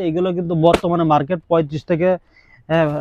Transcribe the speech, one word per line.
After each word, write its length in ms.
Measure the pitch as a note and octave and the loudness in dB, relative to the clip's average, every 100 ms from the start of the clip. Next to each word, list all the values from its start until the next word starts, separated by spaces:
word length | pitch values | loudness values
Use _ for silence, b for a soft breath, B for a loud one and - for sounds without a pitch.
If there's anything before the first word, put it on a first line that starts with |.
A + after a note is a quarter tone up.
| F3 | -2
এগুলো 200 | D#3+ F#3 | -2 -2
কিন্তু 220 | F3 E3+ | -2 -2
বর্তমানে 500 | E3+ E3 E3+ F3 E3+ | 2 4 2 0 0
মার্কেট 360 | D#3+ D3 C#3+ F3+ - | 2 2 0 -6 0
পঁয়ত্রিশ 360 | E3 D3 D3+ | 0 0 -6
থেকে, 240 | - E3 F3+ F3+ b b b b - | -4 0 0 -2 b b b b -4
হ্যাঁ, 200 | E3 D3+ D3 | 0 0 -2